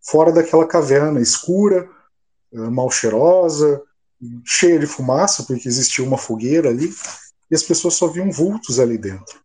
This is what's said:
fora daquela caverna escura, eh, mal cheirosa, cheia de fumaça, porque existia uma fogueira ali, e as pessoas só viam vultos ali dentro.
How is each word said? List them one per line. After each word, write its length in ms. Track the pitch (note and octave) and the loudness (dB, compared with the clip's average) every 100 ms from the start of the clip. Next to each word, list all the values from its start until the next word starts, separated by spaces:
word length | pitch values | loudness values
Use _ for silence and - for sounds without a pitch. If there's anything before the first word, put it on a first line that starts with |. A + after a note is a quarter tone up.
fora 300 | - D3+ D#3 | 0 4 4
daquela 340 | E3 D#3+ D#3+ D#3+ | 4 2 2 2
caverna 540 | F3 C#3+ C#3 D3+ D3 | 0 2 2 2 0
escura, 640 | A#2 - - F#3 G3+ F#3 F3+ _ _ _ _ _ _ | 0 -2 -2 0 2 2 -2 _ _ _ _ _ _
eh, 40 | A#2 | -10
mal 320 | A2+ B2 B2+ | -4 -2 -2
cheirosa, 920 | - A2+ A2 D3+ F#3 E3+ D3 D3+ C#3+ - _ _ _ A#2+ A#2+ A#2+ | -2 0 2 4 4 2 2 0 0 -6 _ _ _ -18 -16 -6
cheia 320 | - F3 E3 | 2 4 2
de 80 | D3 | 0
fumaça, 560 | - C3 C3+ G3 - | -4 -2 0 0 -2
porque 240 | C#3 B2 B2+ | -6 -8 -4
existia 360 | B2 B2+ - | -4 -4 -2
uma 140 | C3 C3 | -2 -4
fogueira 500 | - A2 A#2+ D#3+ D3+ | -4 -6 0 0 2
ali, 220 | A#2+ E3 - - - - _ _ | 0 -4 -6 -16 -18 -20 _ _
e 40 | |
as 80 | D#3+ | -4
pessoas 320 | - E3+ F3 | 0 -2 -2
só 120 | E3 F3 | -2 -2
viam 240 | E3 G3 | -2 -4
vultos 480 | D#3+ E3+ G#3+ - B2 | -2 -2 -2 -6 0
ali 160 | A#2+ A2+ | 0 0
dentro. 420 | G2 F#2+ - - | -6 -10 -16 -20